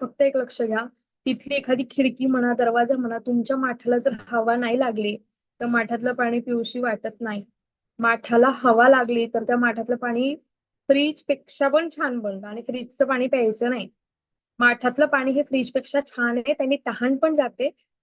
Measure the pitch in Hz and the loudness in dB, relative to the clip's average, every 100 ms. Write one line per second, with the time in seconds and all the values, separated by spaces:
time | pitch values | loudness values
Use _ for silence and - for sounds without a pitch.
0 | 254 - 277 269 247 - 233 220 240 - | -12 0 0 0 -6 -4 -2 -2 -6 -14
1 | _ _ - 240 - 285 269 254 254 - | _ _ -4 -4 -2 -4 -2 -2 -2 0
2 | 262 254 262 254 240 240 240 233 240 262 | 0 0 0 0 0 2 0 2 0 0
3 | 240 226 240 240 226 262 262 240 240 240 | -2 -6 -2 -2 0 -2 -2 -4 0 0
4 | 269 220 - 240 226 240 240 240 254 214 | 0 -4 -4 -2 0 0 0 0 0 -2
5 | 208 208 - _ _ _ 240 240 220 233 | -4 -6 -12 _ _ _ -2 -2 0 -2
6 | 247 247 240 240 240 240 226 247 247 214 | -4 -2 0 -2 -2 -4 -4 -4 -4 -4
7 | 220 214 226 208 202 _ _ _ _ _ | -8 -10 -8 -8 -10 _ _ _ _ _
8 | 233 233 - 233 254 247 254 226 247 269 | 0 0 2 4 4 4 4 6 8 6
9 | 240 240 233 233 226 240 240 226 226 240 | 4 0 0 -4 -2 0 0 -2 -4 -4
10 | 247 233 269 311 _ _ _ _ - 277 | -2 -2 -2 -4 _ _ _ _ 2 4
11 | 294 302 - 277 - - 277 294 330 294 | 4 -2 -4 -4 -4 -2 2 2 0 -4
12 | 294 247 214 196 208 214 - 247 247 _ | -4 -4 -6 -8 -10 -12 -8 -10 -10 _
13 | 262 262 254 262 226 214 240 247 190 _ | 0 0 0 2 2 0 -2 -2 -8 _
14 | _ _ _ _ _ _ 240 240 247 247 | _ _ _ _ _ _ 2 4 0 2
15 | 302 285 262 269 285 262 240 262 262 285 | 2 2 0 0 0 -2 -2 -4 -2 -2
16 | 285 - 240 240 240 302 262 277 - 226 | -2 -2 -2 0 -2 -2 0 -2 -2 -2
17 | 247 269 320 302 254 - 262 - _ _ | 0 2 2 2 0 0 -4 -4 _ _